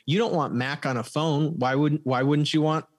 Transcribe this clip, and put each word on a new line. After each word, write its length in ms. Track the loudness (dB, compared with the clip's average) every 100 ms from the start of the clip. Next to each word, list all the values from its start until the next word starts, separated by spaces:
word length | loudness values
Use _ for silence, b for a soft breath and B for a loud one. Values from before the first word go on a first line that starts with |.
| -2
You 120 | 0
don't 140 | 0
want 200 | 0 -2
Mac 320 | -2 -4 -4 -4
on 120 | -4
a 60 |
phone. 540 | -4 -2 0 0 0 0
Why 160 | 0 2
wouldn't, 260 | 2 0 0
why 180 | 0
wouldn't 300 | 2 2 2
you 80 | 2
want 240 | 2 0 -4